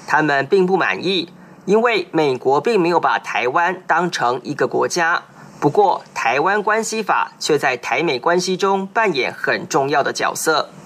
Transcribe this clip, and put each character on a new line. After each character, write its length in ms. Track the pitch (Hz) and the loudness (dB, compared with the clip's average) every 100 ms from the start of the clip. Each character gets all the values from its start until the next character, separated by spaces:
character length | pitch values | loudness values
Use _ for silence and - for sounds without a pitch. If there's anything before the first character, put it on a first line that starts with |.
| - | -2
他 160 | 151 | 0
们 240 | 156 139 135 | 2 0 2
并 180 | 202 | 2
不 120 | 180 190 | 4 2
满 260 | 120 95 | 0 -2
意， 240 | 151 190 - - - - - | -2 -4 -4 -12 -20 -12 0
因 160 | 214 | 2
为 240 | 240 220 - | 2 0 -2
美 260 | 160 151 127 | 0 0 0
国 220 | 131 139 | 2 2
并 180 | 240 220 | 2 2
没 80 | 170 | 2
有 100 | 170 | 2
把 200 | 139 104 | 2 0
台 300 | - 101 120 | -2 -4 0
湾 340 | 156 175 180 - | 0 0 -2 -2
当 240 | 165 175 | 0 0
成 300 | - 123 127 | -2 -2 -2
一 120 | - | -6
个 120 | 143 127 | -2 -2
国 220 | 123 123 | 0 -2
家。 360 | 175 165 170 - - - - | 0 0 -2 -4 -18 -20 -4
不 80 | 147 | 0
过， 320 | 175 196 - - | 4 4 2 -4
《台 260 | - - 131 | -4 -2 0
湾 220 | 170 208 | 0 0
关 200 | 202 214 | 0 -2
系 200 | 214 220 | -2 -4
法》 300 | 196 135 - - | -2 -2 -2 -6
却 200 | - 147 | -2 0
在 180 | 143 127 | 0 -4
台 260 | - 123 | -2 -2
美 160 | 165 123 | 0 0
关 220 | 160 175 | 0 0
系 160 | 180 185 | 0 0
中 300 | 196 196 190 | 0 0 -2
扮 260 | 233 220 | -2 0
演 160 | 143 104 | 0 -4
很 380 | - - 110 - | -4 -4 -4 -2
重 220 | 156 139 | -2 0
要 120 | 147 | 0
的 100 | 131 | -2
角 220 | 117 104 | -4 -4
色。 360 | - 160 156 - - | -2 -2 -2 -4 -12